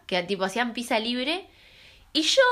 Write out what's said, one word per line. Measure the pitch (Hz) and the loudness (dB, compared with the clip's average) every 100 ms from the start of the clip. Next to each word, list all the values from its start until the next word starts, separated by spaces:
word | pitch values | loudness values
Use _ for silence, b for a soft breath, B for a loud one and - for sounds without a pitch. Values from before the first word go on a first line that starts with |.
| - | -6
que, | 185 | -4
tipo, | 175 196 | -2 -2
hacían | 190 226 240 | -2 -2 -4
pizza | 226 240 233 | -4 -2 -2
libre. | 220 247 254 349 392 b b b b b b | -2 -4 -2 -4 -8 b b b b b b
Y | - | -2
yo, | 311 - 494 | 2 4 6